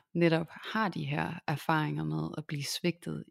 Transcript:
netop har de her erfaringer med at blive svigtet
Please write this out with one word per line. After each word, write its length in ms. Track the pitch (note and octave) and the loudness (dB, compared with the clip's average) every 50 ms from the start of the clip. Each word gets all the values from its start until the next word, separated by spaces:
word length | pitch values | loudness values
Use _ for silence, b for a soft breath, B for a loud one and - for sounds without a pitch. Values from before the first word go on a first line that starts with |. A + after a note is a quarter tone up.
| - _ - | -6 _ 2
netop 340 | F3 E3+ E3 E3 D#3+ E3+ - | 4 6 6 6 4 2 -2
har 400 | - - - - - A3 A3 F#3+ | -8 -12 -8 -4 -2 0 0 0
de 140 | - E3+ D3 | -2 -2 -4
her 360 | C#3 D3+ D#3 D#3+ - E3 F3 - | -2 0 0 -2 -2 -4 -6 -4
erfaringer 560 | - D3+ C#3 - - D#3+ D#3 D3+ D3 D3 D3+ D#3 | -4 -4 -2 0 2 2 2 2 0 -2 -2 -2
med 260 | D#3 D#3 D#3 D#3+ D#3+ - | -2 0 -2 -2 -2 -4
at 80 | - D#3 | -8 -8
blive 180 | - D#3 C#3+ C#3 | -6 -6 -4 -4
svigtet 600 | - - - - F3 E3+ - - E3 D#3 - - - | -4 -4 -2 0 -2 -2 -2 -6 -8 -6 -8 -8 -8